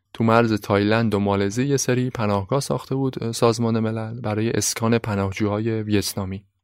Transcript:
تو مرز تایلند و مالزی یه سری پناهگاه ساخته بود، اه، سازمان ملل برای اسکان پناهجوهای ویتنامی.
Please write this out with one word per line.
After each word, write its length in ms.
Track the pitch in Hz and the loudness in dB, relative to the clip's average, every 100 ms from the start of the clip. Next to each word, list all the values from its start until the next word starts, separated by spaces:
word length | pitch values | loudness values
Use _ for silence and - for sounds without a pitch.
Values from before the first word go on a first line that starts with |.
| _ | _
تو 100 | - | 0
مرز 300 | 113 113 117 | 4 6 6
تایلند 640 | 107 - 101 104 110 113 101 | 2 2 2 4 2 2 0
و 40 | |
مالزی 460 | 101 98 98 113 139 | 2 0 0 -2 0
یه 120 | 139 | 0
سری 320 | - 127 127 | 0 0 -2
پناهگاه 500 | - 104 101 95 139 | -2 0 0 0 -2
ساخته 360 | - 139 - 135 | -2 -4 -4 -4
بود، 280 | 135 - | -2 -4
اه، 80 | 117 | -6
سازمان 480 | 117 117 113 117 113 | 2 2 2 0 0
ملل 420 | 110 113 110 120 | -2 -4 -8 -8
برای 300 | 120 107 113 | -4 -2 0
اسکان 460 | - - - 113 117 | 0 -2 0 2 2
پناهجوهای 840 | 110 101 98 98 104 107 113 110 | 0 -2 -2 -2 -2 0 -2 -2
ویتنامی. 640 | 107 104 - - 95 95 - _ | 0 0 0 -4 -6 -8 -12 _